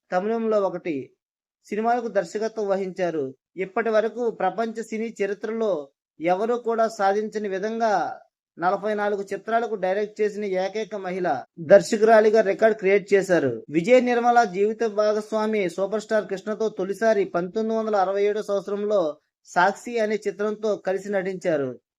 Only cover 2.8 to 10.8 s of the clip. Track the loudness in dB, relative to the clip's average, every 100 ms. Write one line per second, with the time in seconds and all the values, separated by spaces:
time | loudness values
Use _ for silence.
2.8 | -2 -2 -2 -2 -4 -8 _ -10 -6 -4
3.8 | 0 0 0 -2 -4 -2 -2 -2 -4 -6
4.8 | -8 -6 -6 -4 -4 -4 -6 -2 -2 -2
5.8 | -6 _ _ -4 0 0 0 -2 -2 0
6.8 | 0 0 0 0 -2 -6 -6 -4 -4 -2
7.8 | 0 0 -2 -8 _ _ _ -4 -2 0
8.8 | -2 -2 -2 -2 -4 -8 -2 -2 0 -2
9.8 | -2 -2 -4 -2 -2 -2 -4 -2 -2 -4